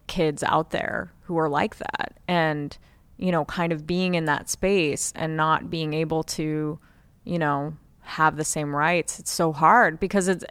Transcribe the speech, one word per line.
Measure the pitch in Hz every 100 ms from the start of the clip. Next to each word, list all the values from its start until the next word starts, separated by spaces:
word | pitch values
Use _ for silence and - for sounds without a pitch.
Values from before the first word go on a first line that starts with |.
| -
kids | - 160 143
out | - 156 160
there | - - - 175 -
who | - 165
are | 156
like | 143 214 -
that. | - - - - -
And, | 180 160 147 143 - - - _ -
you | -
know, | 170 147
kind | - 170
of | 160 156
being | 180 185
in | 175 156
that | 143 -
space | - 185 196 156 143 - -
and | 160 156
not | 156 156 -
being | 165 156 156
able | 160 160
to, | 160 - 156 151 151 156 - _ _ _
you | - 170
know, | 151 143 147 151 - _
have | - - 156 151
the | 156
same | 160 147 143
rights. | 156 175 - -
It's | -
so | - 165
hard | 143 160 233 190 160
because | 190 202 185
it's, | 180 -